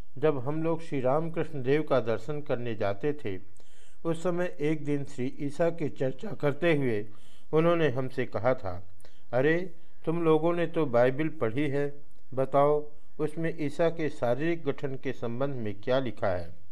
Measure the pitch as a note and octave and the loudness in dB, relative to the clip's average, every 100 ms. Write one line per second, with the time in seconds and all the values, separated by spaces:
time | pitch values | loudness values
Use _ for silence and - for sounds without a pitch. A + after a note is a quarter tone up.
0 | - - D3+ C#3 B2 D#3 D#3+ D#3+ E3 C#3+ | -4 0 0 0 0 0 0 0 -2 0
1 | B2 D3 E3 E3 D#3 C#3+ B2 D3 D3 C3+ | 2 2 0 -2 -2 -2 0 2 2 2
2 | A#2 A2 - D3 D3 A#2+ A#2+ G#2+ G2+ G2+ | 2 0 0 -2 -2 0 0 0 0 0
3 | D3 D3 A2 F#2 - - - - - - | -2 -2 -2 -2 -2 -4 -4 -4 -4 -2
4 | E3 E3 F3+ F3 F3+ F3 D3 D#3 C#3 C#3+ | -2 0 0 0 0 0 0 0 0 0
5 | C#3 - B2+ C3 C#3+ C#3 E3+ E3+ D3 - | 0 -2 -2 -2 -2 0 0 2 -2 0
6 | C3+ - G#3+ B2 D3 B2+ E3+ D3 C3 G#2 | 0 0 -2 0 0 2 2 2 2 0
7 | G#2+ - - - - D#3 E3 E3+ D3+ B2+ | -2 -4 -4 -4 0 2 4 4 2 2
8 | C3 - B2 G#2+ A#2 C3 F#2+ F#2 - - | -2 -2 -2 0 0 0 0 -2 -2 -4
9 | - - - A#2+ C#3+ E3 F#3 - - - | -4 -4 -2 2 2 2 0 -4 -4 -2
10 | - E3 E3 D#3 E3 F3 E3 E3+ D3 A#2 | -2 2 4 4 4 0 0 0 2 4
11 | B2+ C3+ D#3 B2+ A2+ A#2 D3 C#3 C#3+ - | 4 4 0 0 0 0 0 0 0 -2
12 | - - - B2+ C3 C#3+ D3 D3+ D3 - | -4 -4 -2 0 2 4 4 4 0 -4
13 | - - D3+ D#3+ E3 D#3+ D3 C#3+ E3 E3 | -4 -2 -2 0 -2 -2 -2 2 2 2
14 | D3+ - A#2+ B2+ D#3+ E3 C#3 - C#3+ C3+ | -2 0 0 2 2 0 -2 -2 -2 -2
15 | C3+ A#2+ A#2 A#2+ C#3+ C3 G#2+ G2 - B2+ | -2 -2 -2 -2 -2 -2 -2 -2 0 0
16 | B2+ G2 G#2 F2+ F2 - - | 0 -2 0 0 -2 -4 -4